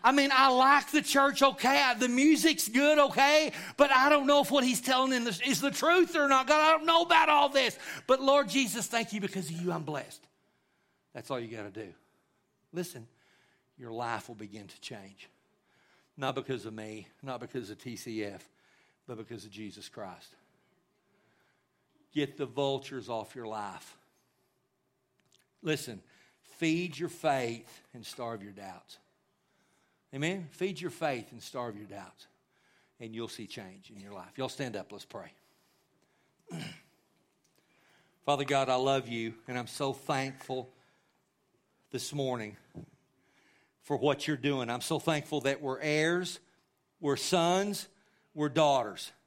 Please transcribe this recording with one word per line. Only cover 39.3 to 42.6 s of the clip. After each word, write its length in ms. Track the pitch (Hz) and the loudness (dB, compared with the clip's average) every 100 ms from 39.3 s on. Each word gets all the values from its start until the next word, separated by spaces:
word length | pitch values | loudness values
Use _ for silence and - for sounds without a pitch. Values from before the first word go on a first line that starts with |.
| 110 - | -10 -10
and 120 | 123 | -10
I'm 80 | 117 | -10
so 240 | - 139 | -6 -6
thankful 840 | 131 - 135 135 135 - 131 123 _ _ _ _ _ _ _ _ _ _ _ _ | -6 -4 -4 -4 -12 -10 -10 -10 _ _ _ _ _ _ _ _ _ _ _ _
this 220 | 123 - | -10 -8
morning 420 | 143 135 123 107 107 | -6 -4 -6 -8 -16